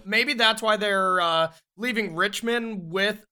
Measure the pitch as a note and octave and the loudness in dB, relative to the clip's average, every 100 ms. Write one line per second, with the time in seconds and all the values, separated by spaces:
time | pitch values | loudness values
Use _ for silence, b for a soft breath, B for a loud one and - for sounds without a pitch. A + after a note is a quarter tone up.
0 | F#3+ A3 A#3+ A#3+ A3 A3 A3 G#3+ G#3 G3 | -2 0 0 2 2 2 0 0 2 0
1 | F#3+ F3+ E3+ E3 D#3+ b _ - A#3+ A3+ | 2 2 2 2 0 b _ -6 -2 -2
2 | G3 D#3+ G3+ - A#3 A#3 A3+ G3+ E3 F#3 | -2 -2 -2 -2 -2 -2 -4 -8 -4 -2
3 | G3+ G#3 - | -2 -2 -8